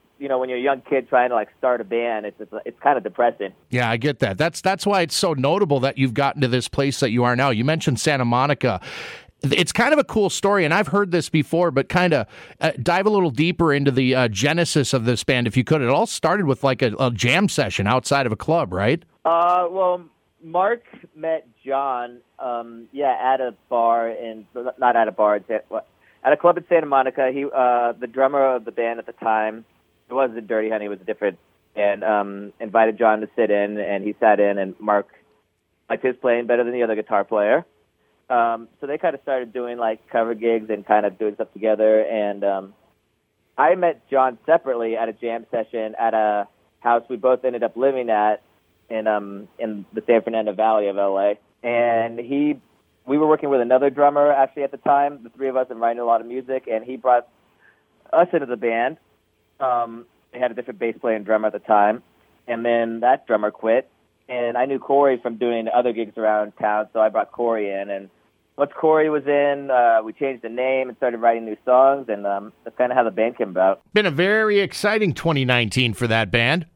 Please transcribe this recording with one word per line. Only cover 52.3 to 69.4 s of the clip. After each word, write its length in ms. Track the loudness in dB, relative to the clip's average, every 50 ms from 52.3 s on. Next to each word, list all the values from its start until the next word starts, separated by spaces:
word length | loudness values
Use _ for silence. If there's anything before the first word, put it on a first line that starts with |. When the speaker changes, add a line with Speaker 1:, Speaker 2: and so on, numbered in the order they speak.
| -2 0 0 0 -2 -4 _ _ _ _ _ _ _ _ _
Speaker 1:
we 100 | -2 0
were 100 | 2 4
working 220 | 4 2 2 2 2
with 140 | 2 2
another 260 | 4 4 4 4 4 2
drummer 420 | 2 4 4 4 4 4 4 4
actually 340 | 4 4 2 0 0 -4 -6
at 60 | -6
the 60 | -6
time, 440 | -4 0 2 2 4 2 0 -4 -8
the 80 | -16 -20
three 180 | -10 -6 -6 -2
of 80 | -2
us, 120 | -2 -2 -4
and 100 | -4 -2
writing 220 | -2 -2 -2 0
a 20 | 0
lot 160 | 0 0 0
of 60 | 0
music, 420 | -4 -8 -10 -6 -6 -6 -6 -4 -4
and 140 | -6 -6 -6
he 120 | -8 -10
brought 300 | -2 2 2 2 2 0 -4 _ _ _ _ _ _ _ _ _ _ _ _ _ _ _ 0
us 160 | 2 2 4 4 0
into 100 | -2 -2
the 140 | -4 -4 -4
band. 400 | -2 -2 0 0 -2 -2 -4 -8 _ _ _ _ _ _ _ _ _ _ _ -6
Um, 460 | -4 -2 -2 -2 -2 -6 -8 -14 -20 _ _ _ _ _
they 80 | -6 -4
had 100 | -4 -4
a 40 | -4
different 260 | -6 -10 -12 -8 -4
bass 160 | -4 -4 -4 -4
player 140 | -2 -2 -2
and 100 | -2 -2
drummer 220 | 0 0 0 0
at 60 | -2
the 80 | -4 -6
time, 420 | 0 2 4 4 4 4 2 -2 -8 _ _ _ _ _ _ _ _ -8
and 180 | -6 -4 0
then 340 | 0 2 2 0 -2 -2 0
that 240 | 0 2 2 0 0
drummer 280 | -2 -2 0 0 -4
quit, 360 | -4 -4 0 0 2 0 0 _ _ _ _ _ _ _ _ -10
and 300 | -6 -4 -4 -2 -2 -2
I 60 | -2
knew 160 | -2 -4 -4
Corey 360 | -2 0 2 4 4 4 2
from 200 | 0 -2 -6 -4
doing 320 | -2 -2 -2 -2 -2 -2 0
other 200 | 0 0 0 0
gigs 260 | -2 -4 -6 -8 -6 -2
around 360 | 0 0 0 0 -2 -4 -6 -4
town, 280 | -2 -2 -2 -2 -4 -2
so 60 | 0 0
I 100 | 0 2
brought 220 | 2 -2 -4 -4
Corey 400 | -4 -4 -2 -2 -2 -2 -4 -4
in, 180 | -6 -6 -8 -8
and 220 | -10 -10 -12 -16 _ _ _ _ _ _ _ _ _
once 140 | -4 -4 -4
Corey 380 | -2 0 2 2 4 4 2 2
was 160 | 0 -2 -2
in, 420 | 0 0 2